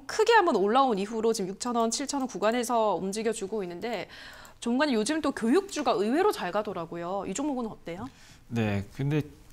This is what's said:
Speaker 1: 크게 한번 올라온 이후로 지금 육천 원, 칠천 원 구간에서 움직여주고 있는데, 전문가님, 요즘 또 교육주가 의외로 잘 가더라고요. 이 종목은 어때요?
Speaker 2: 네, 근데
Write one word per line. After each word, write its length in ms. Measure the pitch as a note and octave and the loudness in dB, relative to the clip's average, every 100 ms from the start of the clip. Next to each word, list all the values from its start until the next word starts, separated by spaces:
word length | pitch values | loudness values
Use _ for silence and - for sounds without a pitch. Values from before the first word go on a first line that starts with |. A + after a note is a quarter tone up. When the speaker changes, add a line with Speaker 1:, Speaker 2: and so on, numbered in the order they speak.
| - | -4
Speaker 1:
크게 240 | - A4 | 0 6
한번 240 | A#4 F4 A#3 | 6 6 4
올라온 420 | G3+ B3 C4+ G3 | 4 4 4 2
이후로 360 | G3+ A3+ A3+ | -2 0 0
지금 160 | A3 F#3 | 0 -2
육천 260 | F#3+ B3 A#3+ | -6 -2 0
원, 160 | A3+ | 0
칠천 300 | A3+ C#4 C#4+ | 0 -4 -4
원 80 | C4 | -4
구간에서 640 | F#3 G#3 B3 A#3+ A#3+ A3 E3+ | 0 0 2 0 2 2 0
움직여주고 680 | F#3+ G#3 A3+ A3 F#3+ G#3+ | -2 -2 -2 -2 -4 -6
있는데, 440 | F3+ F3 G#3+ G#3 - - - - - - | -6 -6 -6 -6 -8 -14 -18 -18 -20 -8
전문가님, 340 | A#3+ B3 D4+ A3+ | -2 2 2 2
요즘 260 | G#3+ D#4 | 0 0
또 100 | - | -2
교육주가 600 | - A3+ D#4 G4 D4+ C4+ | 0 2 2 2 -2 0
의외로 400 | F3 G#3 C#4+ G#4 | 2 2 2 2
잘 220 | - F#3+ | 2 -2
가더라고요. 720 | G3+ G#3+ F3+ E3 E3+ E3+ G3 F3+ | -2 -2 -6 -6 -6 -4 -4 -4
이 60 | |
종목은 320 | G3 D4 B3+ A3+ | -4 -2 -2 -4
어때요? 420 | - - E3+ B3+ - - - - | -8 -10 -10 -12 -14 -20 -20 -6
Speaker 2:
네, 380 | A#2 G#2+ G2+ G2 - | -2 0 0 -4 -4
근데 260 | C#3 D3+ - - - | -2 0 -2 -10 -20